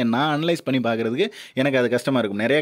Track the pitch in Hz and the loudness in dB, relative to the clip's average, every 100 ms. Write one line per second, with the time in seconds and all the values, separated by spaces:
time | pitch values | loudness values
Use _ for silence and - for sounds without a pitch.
0 | 117 117 151 147 165 170 - 131 117 113 | 0 0 0 0 0 -2 0 -2 0 -2
1 | 113 127 214 - - 131 139 131 120 120 | -2 -2 -4 -4 -10 -2 0 2 2 0
2 | - 131 107 101 117 147 | 0 0 0 -2 2 2